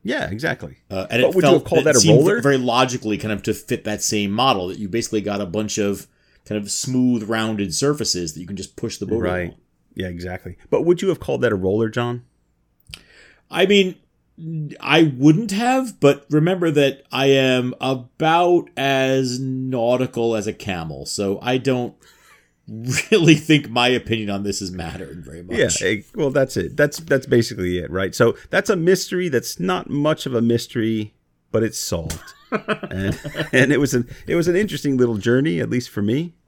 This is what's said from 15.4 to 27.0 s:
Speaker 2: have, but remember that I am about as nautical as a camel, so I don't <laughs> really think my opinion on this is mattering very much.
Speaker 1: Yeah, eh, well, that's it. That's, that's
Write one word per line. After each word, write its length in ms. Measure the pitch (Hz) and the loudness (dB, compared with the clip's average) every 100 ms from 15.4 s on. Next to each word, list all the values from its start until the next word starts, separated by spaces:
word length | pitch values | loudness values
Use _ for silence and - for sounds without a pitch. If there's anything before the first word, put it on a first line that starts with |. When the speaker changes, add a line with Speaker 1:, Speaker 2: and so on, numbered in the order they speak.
| 226 | 2
Speaker 2:
have, 480 | 196 240 262 262 - | -2 0 0 -2 2
but 260 | 139 139 _ | 4 4 _
remember 400 | 151 160 185 170 | 2 2 2 2
that 300 | 147 139 135 _ | 2 2 0 _
I 140 | 127 139 | 0 4
am 480 | 139 131 127 127 - | 4 4 2 0 -4
about 880 | 131 131 120 _ 160 165 180 175 - - | -4 -4 -6 _ 2 4 4 2 0 -4
as 640 | 135 135 131 131 131 123 | 0 2 2 2 0 -4
nautical 960 | 135 131 131 127 117 123 127 - 117 | -6 -4 -4 0 2 2 0 0 0
as 120 | 110 104 | 0 -2
a 60 | |
camel, 520 | - - 90 80 69 71 | -6 -6 -6 -6 -10 -8
so 320 | - 101 98 | -2 -2 -2
I 160 | 120 131 | 0 0
don't 360 | 123 127 123 - _ _ _ _ _ _ - | 0 -2 -4 -10 _ _ _ _ _ _ -16
<laughs> 0 | 110 120 131 - | -12 -6 -4 0
really 240 | 214 170 | 2 6
think 340 | 151 - 151 - | 4 4 2 2
my 200 | 117 123 | 0 2
opinion 420 | 127 - 113 104 | 2 -2 -6 -4
on 120 | 101 | -4
this 180 | 101 95 | -4 -4
is 80 | 95 | -6
mattering 480 | 92 85 - 92 - | -8 -10 -10 -14 -16
very 200 | - 85 | -16 -16
much. 160 | 87 233 127 - | -8 -2 0 0
Speaker 1:
Yeah, 40 | 92 | 0
eh, 140 | 104 - | -2 -6
well, 160 | - 147 | -4 0
that's 260 | 139 131 - | 2 0 -2
it. 200 | 85 - | -4 0
That's, 220 | 147 | 0
that's 280 | - | 0